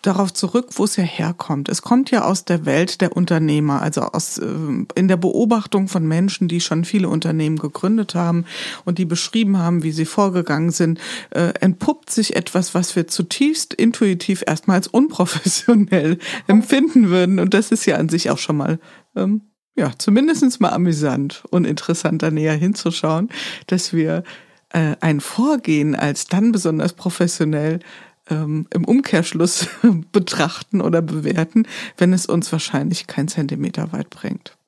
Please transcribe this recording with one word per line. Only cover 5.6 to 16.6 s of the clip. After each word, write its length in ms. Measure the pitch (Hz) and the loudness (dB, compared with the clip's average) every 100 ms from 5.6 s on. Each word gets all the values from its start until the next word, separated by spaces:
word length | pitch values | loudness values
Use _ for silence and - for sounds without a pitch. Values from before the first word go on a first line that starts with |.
| 202 202 190 | 0 -2 -2
von 180 | 185 160 | -2 0
Menschen, 400 | 160 196 180 175 | 0 0 0 -2
die 140 | 170 | -2
schon 240 | - 160 | -2 -2
viele 240 | 170 208 180 | 0 0 0
Unternehmen 480 | 160 165 160 156 156 | 0 -2 -2 0 -2
gegründet 560 | 151 - 185 226 202 | -4 -4 0 0 0
haben 300 | 175 170 170 170 - - - | -2 0 0 -2 -10 -12 -10
und 140 | - 175 | -4 -2
die 80 | 175 | -2
beschrieben 500 | 170 - 226 214 196 | -2 -2 0 2 2
haben, 240 | 170 175 | 2 0
wie 100 | 160 | 0
sie 120 | 156 | -2
vorgegangen 680 | 160 - 202 180 175 151 165 | -2 2 2 2 0 0 0
sind, 280 | 165 170 165 - - - | 2 0 0 -6 -12 -8
äh, 240 | - 175 - | -2 0 2
entpuppt 500 | 190 180 - 302 - | 0 2 -2 -2 -4
sich 260 | - 214 - | -2 0 -2
etwas, 380 | 170 180 180 | -2 -2 -2
was 200 | 175 175 - | -2 -2 -2
wir 100 | 165 | -4
zutiefst 640 | - 175 - 277 311 - | -4 -4 0 0 0 -4
intuitiv 720 | - 226 233 208 175 - 190 - | 0 0 2 0 0 -2 -2 0
erstmal 300 | 156 - 185 | -2 2 2
als 100 | 185 | 2
unprofessionell 1300 | 226 302 - 180 156 185 - - 233 202 185 151 170 - | 2 2 2 -2 0 -2 -2 4 4 4 2 2 -2 -4
<laughs> 140 | - - | -10 4
empfinden 600 | 202 | 4